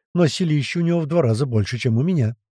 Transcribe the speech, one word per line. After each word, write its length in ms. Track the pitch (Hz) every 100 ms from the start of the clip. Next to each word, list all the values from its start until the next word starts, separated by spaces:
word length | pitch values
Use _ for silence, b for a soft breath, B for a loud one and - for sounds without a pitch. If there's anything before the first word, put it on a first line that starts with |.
| _
но 140 | 175 165
силища 520 | - 175 151 131 175
у 20 |
него 180 | 170 170
в 60 | 151
два 160 | 170
раза 240 | 131 113 135
больше, 320 | 110 101 120
чем 200 | 127 113
у 60 |
меня. 320 | 160 175 110 120 _